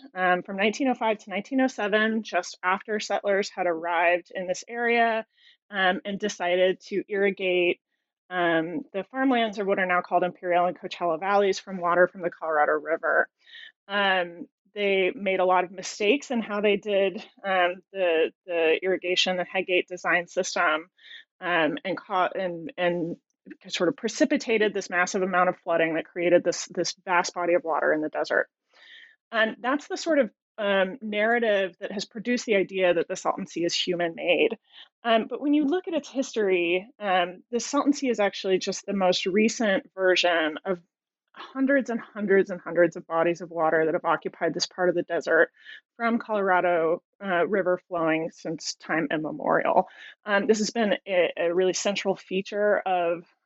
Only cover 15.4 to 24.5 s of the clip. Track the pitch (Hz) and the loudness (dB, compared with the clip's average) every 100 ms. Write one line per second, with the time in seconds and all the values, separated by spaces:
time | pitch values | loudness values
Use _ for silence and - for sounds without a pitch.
15.4 | 180 180 180 190 - - 208 285 - 240 | 4 2 2 -6 -12 -2 0 0 -2 -6
16.4 | 202 208 208 202 214 196 196 196 - _ | -4 0 0 0 0 0 0 -2 -16 _
17.4 | 196 185 175 185 _ 196 175 160 151 _ | -2 0 0 -2 _ -2 2 2 0 _
18.4 | 185 170 160 - 190 180 180 180 190 180 | -6 0 2 2 0 -2 -2 0 0 -2
19.4 | 175 190 185 180 - 180 175 175 175 180 | -4 -4 0 -2 -2 -4 0 0 0 -4
20.4 | 190 196 170 156 180 _ - - - - | -2 0 0 0 -6 _ -20 -20 -20 -10
21.4 | 180 170 156 - 190 214 - 185 175 185 | -2 0 0 -2 -6 -8 -4 0 0 -2
22.4 | 185 170 156 - 175 175 170 - _ _ | -6 -6 -10 -2 -2 0 -4 -8 _ _
23.4 | - - 185 - - - 220 - 302 294 | -20 -20 -10 -2 -2 -2 -4 0 2 0
24.4 | 262 | 0